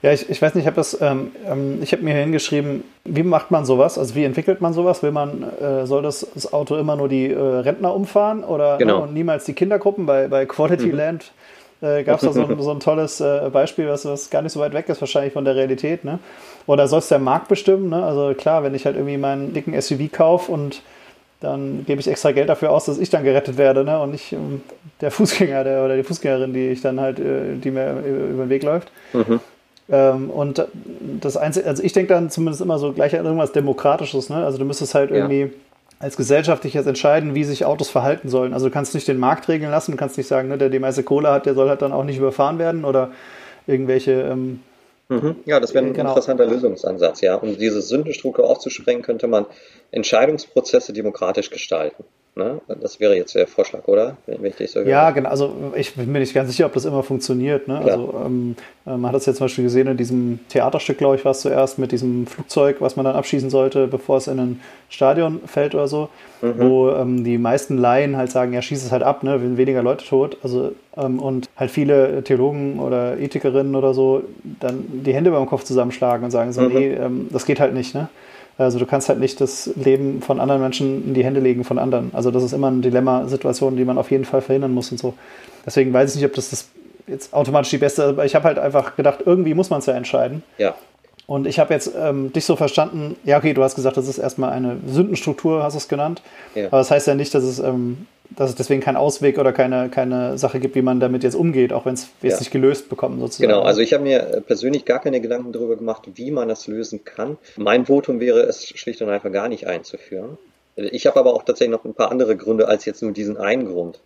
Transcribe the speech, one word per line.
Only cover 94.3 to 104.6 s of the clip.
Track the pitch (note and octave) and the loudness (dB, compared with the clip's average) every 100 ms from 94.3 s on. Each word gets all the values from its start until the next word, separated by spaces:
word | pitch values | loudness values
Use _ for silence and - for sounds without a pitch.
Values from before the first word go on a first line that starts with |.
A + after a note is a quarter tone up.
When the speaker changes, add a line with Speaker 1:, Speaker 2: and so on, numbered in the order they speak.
| - C3 | -4 -4
Speaker 1:
eine | C3 B2+ B2 - | -2 -4 -4 -4
Sündenstruktur, | C3+ G3 F#3 - D3 E3+ D#3+ | 0 0 0 -4 -2 0 0
hast | D3 | 0
du's | D3 - | -4 -6
genannt. | C#3+ D3 E3+ - - - | -2 -2 -4 -12 -20 -12
Speaker 2:
Ja. | - G2+ | -8 2
Speaker 1:
Aber | C3+ | 2
das | C3+ | 4
heißt | C#3+ C#3+ | 4 4
ja | |
nicht, | C#3 C#3+ | 0 2
dass | D3 | 0
es, | C3 B2+ | 0 -2
ähm, | C3 B2+ A#2+ B2+ G3 _ _ | -2 -2 -4 -6 -12 _ _
dass | - C3+ | -4 -4
es | B2 | -2
deswegen | B2+ C#3 | 0 0
keinen | C3+ C3+ | 2 0
Ausweg | C#3+ C#3 C#3+ C#3 | 0 2 0 4
oder | C3 | 2
keine, | B2+ B2+ B2+ B2+ | 2 2 2 -2
keine | B2+ B2+ B2+ B2 C3+ | -2 -2 -2 -4 -2
Sache | C3 C3+ | -2 -2
gibt, | B2+ | -2
wie | C3 | 0
man | B2+ B2+ | 2 2
damit | B2 B2+ | 2 2
jetzt | B2+ | 0
umgeht, | - E3+ C3+ B2 | 2 0 2 2
auch | A2+ - | 0 -4
wenn's | B2+ - _ | -6 -10 _
jetzt | C3 | -2
Speaker 2:
Ja. | - | -2
Speaker 1:
nicht | - | -2
gelöst | C3+ C3 C#3+ - | 2 2 2 -6
bekommt, | - C3 B2+ | -6 -4 -4
sozusagen. | B2 - A2+ | -8 0 4
Speaker 2:
Genau, | G#2 | 4
also | G2 G#2 | 4 2
ich | A2+ | 4
hab | C#3+ | 2
mir, | C#3 C3 | 4 2
äh, | - - | 2 -4
persönlich | - A2 | -2 -2